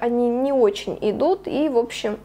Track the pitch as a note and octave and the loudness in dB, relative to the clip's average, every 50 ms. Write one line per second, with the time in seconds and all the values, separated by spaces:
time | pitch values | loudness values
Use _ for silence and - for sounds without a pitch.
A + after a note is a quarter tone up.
0 | - A#3+ A#3+ A#3+ A#3+ A#3+ A#3 B3 C4 C#4 C#4 C4+ A#3 G3+ G3+ - - F#3+ - - | -2 -2 0 2 0 2 0 0 0 0 2 4 4 4 2 0 -6 -8 -8 -4
1 | - G#3+ G#3 A3 C4+ D#4+ F#4+ F#4+ - - - C4 D4+ D#4 B3+ A#3 A#3+ A#3+ - - | -2 -2 0 2 2 2 0 0 -2 -4 -2 0 0 2 2 0 0 0 -4 -6
2 | - G#3+ G#3 A3 - | -6 -6 -6 -6 -10